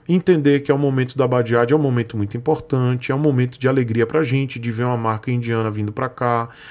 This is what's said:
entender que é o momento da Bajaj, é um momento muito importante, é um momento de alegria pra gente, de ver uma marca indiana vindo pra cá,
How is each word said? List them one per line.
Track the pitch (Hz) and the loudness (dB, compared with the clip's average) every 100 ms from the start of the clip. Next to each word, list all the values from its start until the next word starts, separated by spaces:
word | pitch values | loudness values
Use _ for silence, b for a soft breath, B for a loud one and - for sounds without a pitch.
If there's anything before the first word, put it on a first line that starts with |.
| B | B
entender | 180 185 165 143 143 | 2 4 4 4 2
que | 143 | 2
é | |
o | 139 | 0
momento | 143 131 127 135 | 2 0 0 0
da | 127 | 2
Bajaj, | 123 113 120 120 | 2 2 2 4
é | 151 | 2
um | |
momento | 143 120 117 113 | 2 0 -2 -4
muito | 101 120 | -6 -4
importante, | 120 156 - 131 123 123 - | -4 -4 -2 -2 0 -2 -2
é | |
um | 135 | 0
momento | 151 127 123 - | 2 2 0 0
de | 127 | 0
alegria | 135 120 113 | 2 0 0
pra | 113 156 | 0 0
gente, | 147 135 131 120 | 0 0 -2 -6
de | 117 | -6
ver | 113 | -2
uma | 123 120 | -2 0
marca | 113 107 131 | -2 -4 -2
indiana | 123 117 113 110 | -4 -2 -2 -2
vindo | 104 104 | -2 -4
pra | 110 127 | -4 -6
cá, | - 120 120 117 B B | -2 0 0 -2 B B